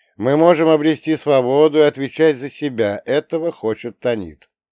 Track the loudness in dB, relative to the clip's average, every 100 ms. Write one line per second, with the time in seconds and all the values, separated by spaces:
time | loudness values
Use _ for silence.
0 | _ -6 -2 2 4 4 2 2 2 -2
1 | -2 -2 0 0 2 2 2 4 2 0
2 | -6 0 0 0 -6 -8 -6 -2 -2 -4
3 | -4 -4 -2 -6 -6 -6 -6 -6 -10 -6
4 | -4 -4 -6 -16 _ _ _